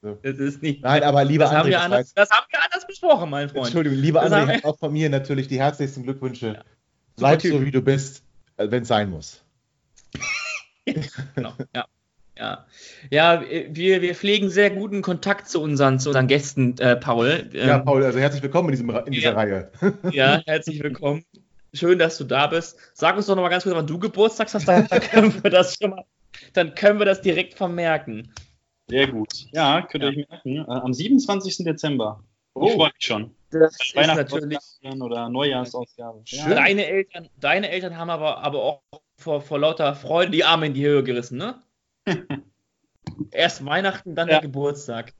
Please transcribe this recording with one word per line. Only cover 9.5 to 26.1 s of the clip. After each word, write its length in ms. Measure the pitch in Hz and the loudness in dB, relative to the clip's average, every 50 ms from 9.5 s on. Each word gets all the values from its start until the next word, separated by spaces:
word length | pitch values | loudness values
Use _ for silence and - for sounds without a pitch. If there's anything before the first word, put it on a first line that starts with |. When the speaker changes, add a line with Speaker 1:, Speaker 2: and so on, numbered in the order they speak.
| _ _ _ _ _ _ _ _ _ _ _ _ _ | _ _ _ _ _ _ _ _ _ _ _ _ _
Speaker 2:
<laughs> 80 | - - - - - 679 640 1077 - - _ _ _ _ - - 160 143 - - - 135 - - | -10 -8 -8 -8 -8 -8 -10 -10 -12 -12 _ _ _ _ -6 -6 -6 -6 -8 -10 -14 -14 -10 -8
Genau, 180 | - 123 117 113 - 127 _ _ | -8 -8 -8 -10 -14 -16 _ _
ja. 100 | 127 - - _ _ _ _ _ _ _ _ _ 117 | -10 -10 -10 _ _ _ _ _ _ _ _ _ -12
Ja, 280 | 113 107 95 - - _ _ - - - - - - 135 | -10 -10 -10 -10 -14 _ _ -20 -20 -20 -20 -20 -10 -2
ja, 320 | 135 147 160 170 170 170 | 2 4 6 6 4 4
wir, 580 | 139 - 147 165 - - 156 156 175 190 190 185 | 0 -6 -8 -8 -8 -8 -10 -2 2 2 2 2
wir 140 | 175 180 175 | 2 -2 -4
pflegen 340 | - - 202 208 214 202 190 | -4 0 0 2 2 2 0
sehr 220 | 170 196 208 202 | 2 4 4 4
guten 320 | 190 190 202 214 202 202 | 2 -2 -6 -6 -6 -4
Kontakt 460 | 185 - 180 - - 196 202 196 - - | -2 -2 -4 -4 0 -2 -2 -2 -4 -6
zu 120 | - 170 | -4 -4
unseren, 380 | 151 156 147 135 139 135 131 131 | -2 -2 2 4 4 4 4 2
zu 120 | 131 147 | 0 0
unseren 180 | 143 131 127 123 | 2 2 4 4
Gästen, 500 | 135 147 143 - - 135 131 123 123 - | 2 2 2 -2 -2 0 0 0 0 2
äh, 160 | 127 127 120 | 2 2 2
Paul. 560 | 120 - 127 117 117 117 127 156 170 - - | 2 2 -2 0 2 2 2 2 0 -4 -8
Speaker 1:
Ja, 260 | - 73 113 131 143 131 | -6 0 2 4 4 4
Speaker 2:
Ähm, 60 | 127 | 4
Speaker 1:
Paul, 200 | 139 139 135 135 | 2 2 4 4
also 160 | 131 117 127 | 2 2 2
herzlich 240 | 135 143 139 143 135 | 0 0 0 -2 -6
willkommen 240 | 135 - 170 175 160 | 0 0 0 0 2
in 40 | |
diesem 180 | 135 120 120 120 | -2 -2 -2 -2
Ra-, 100 | 110 120 | -4 -4
in 120 | - - | -4 -4
dieser 180 | 135 120 156 143 | -4 0 0 0
Speaker 2:
ja. 40 | 107 | 2
Speaker 1:
Reihe. 360 | 107 107 104 98 95 90 - _ - | 2 0 0 -2 -4 -6 -10 _ -2
<laughs> 320 | 175 196 202 - - 180 | -2 -2 -2 0 -6 -4
Speaker 2:
Ja, 280 | 156 139 131 135 147 160 160 | 0 2 4 4 4 2 0
herzlich 340 | - 156 160 156 170 156 147 | -2 -4 -2 -2 -6 -8 -6
willkommen. 440 | 143 147 131 - - 139 147 156 165 _ _ _ _ _ _ - _ _ - | -6 -8 -8 -4 -4 -4 -4 -4 -8 _ _ _ _ _ _ -20 _ _ -10
Schön, 240 | 143 170 170 180 175 | -2 4 4 4 4
dass 180 | 165 165 165 | 4 0 0
du 60 | - 143 | -4 -6
da 220 | - 127 135 147 | -2 0 0 2
bist. 320 | 143 151 165 165 - - _ - _ _ | 2 0 -4 -4 -6 -16 _ -20 _ _
Sag 220 | - - 165 185 | 0 2 2 2
uns 100 | 202 202 | 2 0
doch 80 | 202 196 | 0 0
noch 80 | 185 | 0
mal 60 | 180 175 | 2 0
ganz 160 | 175 185 180 | 0 0 0
kurz, 100 | 202 180 | -2 -2
wann 140 | 165 156 147 | -2 -2 -4
du 100 | 156 175 | -6 -4
Geburtstag 560 | 180 220 - 190 208 220 220 - 220 214 - | -6 -6 0 2 2 2 2 -2 -6 -4 -4
hast, 140 | 208 147 139 | -2 2 6
dann 180 | 180 214 220 - | 6 6 6 4
<laughs> 220 | 185 - - - | 2 0 0 4
können 320 | - 226 214 220 - - | 6 6 6 6 4 2
wir 80 | - 202 | 0 4
das 240 | 185 180 180 180 - - | 4 4 4 4 -2 -4
schon 80 | 208 202 | -4 -4
mal, 140 | 190 185 - _ | -4 -6 -16 _